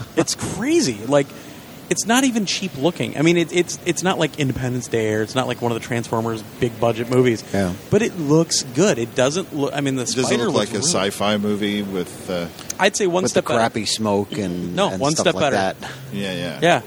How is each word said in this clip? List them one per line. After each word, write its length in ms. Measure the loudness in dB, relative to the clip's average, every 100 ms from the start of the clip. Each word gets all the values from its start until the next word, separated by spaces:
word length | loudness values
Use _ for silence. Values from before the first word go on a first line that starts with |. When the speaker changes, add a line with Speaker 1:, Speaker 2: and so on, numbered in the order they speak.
| -4 -2
Speaker 1:
It's 180 | 0
crazy. 640 | -2 -6 -4 2 2 2 -2 2
Like, 200 | 2 2 -6 -18 -18 -18 -16 -4
it's 160 | -2
not 200 | 2 4
even 220 | 4 2 0
cheap 300 | -2 -4 0
looking. 400 | 0 0 -2 2
I 60 |
mean, 140 | 4 4
it, 160 | 2
it's, 260 | 0 0 -4 -4
it's 160 | -2
not 160 | 0 0
like 220 | 0 0
Independence 480 | -2 -2 -4 -4 -2
Day, 260 | 0 2
or 80 | 0
it's 140 | 0 0
not 100 | -2
like 160 | -2
one 80 | -2
of 100 | -2
the 60 | -2
Transformers 560 | -4 -2 -2 -2 -4 -8 -4
big 220 | -2 2
budget 280 | 0 2 2
movies. 360 | 4 4 2 0
Speaker 2:
Yeah. 200 | 0 0 -2 0
Speaker 1:
But 120 | 2
it 160 | 2 0
looks 460 | 4 4 4 -2
good. 340 | -2 2 2 2
It 160 | 0
doesn't 400 | 2 2 0 -4
look, 180 | -2 -2
I 100 | 0
mean, 120 | -2
the 80 | -2
Speaker 3:
Does 140 | -2 0
it 60 |
Speaker 1:
spider 220 | 2 2 2
Speaker 3:
look 80 |
Speaker 1:
looks 160 | 0 0
Speaker 3:
like 0 |
a 80 | 0
Speaker 1:
really 300 | 0 0 0
Speaker 3:
sci-fi 260 | 0 2 2
movie 460 | 0 0 0 -2
with, 460 | -2 -4 -6 -8 -4
uh, 200 | -4 -4 -8 -12 0
Speaker 1:
I'd 200 | 0 2
say 100 | 0
one 160 | 2
Speaker 2:
With 80 | 2
Speaker 1:
step 140 | 0
Speaker 2:
the 60 | 2
Speaker 1:
better. 100 | 2
Speaker 2:
crappy 260 | 2 0 -4
smoke 460 | 0 2 2 0
and, 420 | -4 -4 -2 -2
Speaker 1:
No, 140 | 0 0
Speaker 2:
and 100 | 2
Speaker 1:
one 120 | 0
Speaker 2:
stuff 140 | 2 2
Speaker 1:
step 80 | 2
Speaker 2:
like 160 | 2
Speaker 1:
better. 40 | 2 0 -2
Speaker 2:
that? 100 | -10 -12 -10
Speaker 3:
Yeah, 200 | -6 -4
yeah. 240 | -4 -4 0
Speaker 1:
Yeah, 220 | 4 4